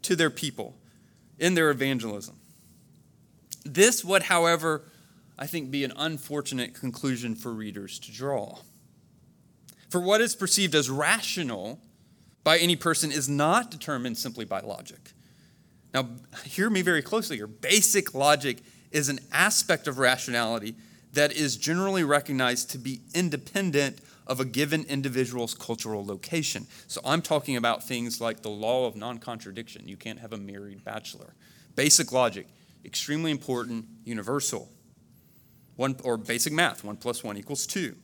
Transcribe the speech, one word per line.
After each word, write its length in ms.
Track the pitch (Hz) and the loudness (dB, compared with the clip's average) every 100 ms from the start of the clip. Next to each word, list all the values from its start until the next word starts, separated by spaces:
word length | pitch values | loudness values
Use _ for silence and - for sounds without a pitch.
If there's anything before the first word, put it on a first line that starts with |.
to 140 | - 175 | 0 2
their 160 | 160 | 2
people, 440 | - 151 120 104 - - _ _ _ _ - | 0 -8 -6 -12 -14 -20 _ _ _ _ 0
in 160 | 175 | 2
their 160 | 175 160 | 4 4
evangelism. 640 | 131 135 131 110 104 - - - - - - _ - _ _ _ _ _ - 151 | 2 0 0 -4 -8 -10 -18 -20 -20 -20 -20 _ -20 _ _ _ _ _ -12 -6
This 380 | 143 220 233 | 6 6 6
would, 200 | 175 190 | 2 2
however, 580 | 190 180 170 165 160 151 - - - - - - | 4 4 6 4 2 -2 -6 -20 -20 -20 -20 -12
I 80 | 143 | -6
think, 240 | 170 131 | -6 -4
be 140 | 143 | -2
an 100 | 135 - | -2 -2
unfortunate 800 | 160 156 - 147 143 131 123 | -4 -4 -4 -4 -2 -4 -4
conclusion 640 | - 131 117 139 120 120 110 | -4 -8 -2 -2 0 -2 -6
for 160 | 123 | -6
readers 480 | 113 107 101 95 - | -6 -8 -8 -10 -12
to 120 | - | -14
draw. 460 | 110 135 131 104 - - - _ _ _ _ _ _ _ _ - - - | -8 -4 -4 -6 -14 -20 -20 _ _ _ _ _ _ _ _ -20 -20 -6
For 120 | 180 | -2
what 180 | 180 214 | 2 4
is 160 | 226 - | 4 0
perceived 380 | 190 - 185 | 0 2 4
as 160 | 151 127 | 4 2
rational 920 | 135 151 220 - 185 143 104 101 - - _ _ _ - _ | 0 2 2 0 -4 -4 -6 -8 -12 -18 _ _ _ -20 _
by 140 | 151 165 | 4 6
any 180 | 175 175 | 6 4
person 360 | 170 160 156 | 2 0 0
is 180 | 147 135 | -2 0
not 400 | 143 151 214 240 | 2 4 4 0
determined 480 | 156 - 135 123 113 | -10 -6 -4 -4 -4
simply 280 | 131 117 104 | -6 -8 -4
by 160 | 98 | -4
logic. 500 | 107 - - - - - - - _ _ _ _ _ | -6 -12 -14 -20 -20 -20 -20 -20 _ _ _ _ _
Now, 140 | 135 123 120 - - 139 | -4 -4 -10 -18 -16 -10
hear 260 | - 214 | -2 2
me 100 | 220 | 2
very 220 | 180 160 | 4 2
closely 340 | - 220 220 120 | 2 -2 -2 -6
here. 80 | 107 | -8
Basic 680 | 110 147 214 - 202 190 135 | -8 4 6 8 4 2 4
logic 480 | 143 147 139 120 - - - | 6 6 2 -4 -10 -20 -2
is 160 | 151 139 | 0 0
an 120 | 135 - | -4 -2
aspect 560 | 147 196 - - 160 - | 4 4 4 2 0 0
of 120 | 127 | 4
rationality 760 | 123 131 - 120 113 113 104 110 - - - | 4 4 0 0 0 -2 -6 -12 -20 -20 -4
that 220 | 147 147 | 2 2
is 240 | 147 147 113 | 2 -2 0
generally 460 | 147 175 196 190 | 0 0 2 2
recognized 680 | 147 143 143 131 127 123 - | 4 2 2 0 2 0 -4
to 80 | 135 | -8
be 240 | 123 127 - 165 | -8 -10 -4 0
independent 840 | 180 143 - 196 190 143 139 - - - - | 0 -2 -4 -2 2 2 2 -2 -20 -20 -6
of 100 | 127 | -2
a 60 | 131 | -2
given 400 | 117 147 156 139 | 0 0 0 0
individual's 680 | 139 135 123 120 123 117 | -2 0 0 -2 -2 -6
cultural 520 | - - 113 113 107 101 | -6 -8 -6 -4 -6 -6
location. 640 | 98 - 165 156 104 120 - - | -10 -4 -4 -2 -6 -10 -18 -12
So 140 | - | -6
I'm 180 | 127 160 | 0 0
talking 360 | - 151 139 127 | 2 0 0 0
about 260 | 117 113 | 2 0
things 380 | - 123 117 117 | -2 -4 -4 -4
like 220 | 117 107 | -4 -4
the 60 | 110 | -8
law 380 | 104 107 127 123 | -4 0 2 0
of 80 | 107 | -4
non-contradiction. 920 | 117 117 123 113 101 98 - - 58 | -10 -10 -10 -10 -12 -14 -14 -16 -16
You 80 | 98 | -14
can't 220 | 113 110 | -12 -14
have 120 | 113 | -12
a 60 | 110 | -12
married 480 | 98 101 101 98 - | -12 -12 -14 -14 -12
bachelor. 480 | 107 - - - _ - - - - | -12 -12 -18 -20 _ -20 -20 -8 0
Basic 380 | 147 - 131 | 6 6 6
logic, 340 | 127 120 98 - _ _ - - | 4 4 2 -14 _ _ -20 -10
extremely 460 | - - 151 165 | -8 -4 -2 0
important, 540 | 147 - 123 120 113 110 - 117 | -2 -2 -4 -2 -6 -8 -16 -8
universal. 640 | 113 101 143 - 113 - - _ _ _ - _ _ _ - _ - | -6 -2 -2 -2 -4 -10 -20 _ _ _ -20 _ _ _ -20 _ -2
One, 200 | 131 131 | -2 0
or 140 | 127 117 | -2 -2
basic 360 | 104 117 160 | 0 0 2
math, 300 | 151 170 - | 2 2 0
one 140 | 104 104 | -10 -6
plus 260 | 123 117 | -6 -4
one 140 | 110 101 | -6 -8
equals 280 | 95 143 - | -6 -6 -4
two. 300 | 196 151 - | -4 -4 -8